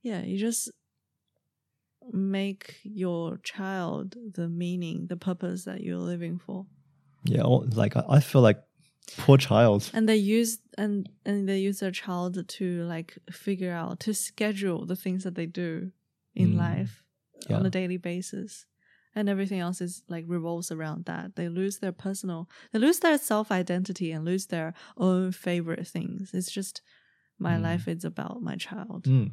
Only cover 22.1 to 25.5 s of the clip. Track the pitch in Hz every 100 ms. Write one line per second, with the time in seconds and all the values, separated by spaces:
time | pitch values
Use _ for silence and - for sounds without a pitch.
22.1 | 196 190 165 170 - - 220 262 349 339
23.1 | 294 - 214 214 185 180 180 190 185 170
24.1 | 160 160 190 190 170 160 175 - - 185
25.1 | 185 185 185 -